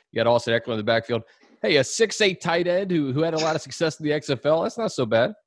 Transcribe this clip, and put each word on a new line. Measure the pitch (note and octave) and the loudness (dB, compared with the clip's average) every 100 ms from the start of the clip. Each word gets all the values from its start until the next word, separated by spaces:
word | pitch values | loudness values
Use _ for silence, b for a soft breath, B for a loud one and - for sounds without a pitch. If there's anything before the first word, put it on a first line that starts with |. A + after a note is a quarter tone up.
| _ | _
you | A2+ | -2
got | A2+ | 2
Austin | A#2+ A#2+ | 2 2
Eckler | A#2 B2 | -2 -2
in | A2+ | -4
the | |
backfield. | G#2+ A2+ A2 A#2 - b b b | 0 0 0 -6 -6 b b b
Hey, | - D3 | 2 2
a | |
six | B2+ - A3+ - | 2 2 0 2
eight | G3+ F3+ | 0 0
tight | F3 E3+ F3 | -2 0 0
end | F3+ G3 | 0 0
who, | E3+ C#3 | -2 0
who | C3+ | 0
had | E3 | 0
a | D#3 | 0
lot | D#3+ D#3+ | 0 -2
of | |
success | C3+ - E3 - | -6 -4 -4 -2
in | |
the | D3+ | -2
X | D3+ - | -2 -2
F | C3+ | -2
L, | C#3+ D#3+ | 2 2
that's | G#3 - | 0 -4
not | F3+ | -6
so | - A#2 | -2 0
bad. | A2+ E3 - | 2 2 -2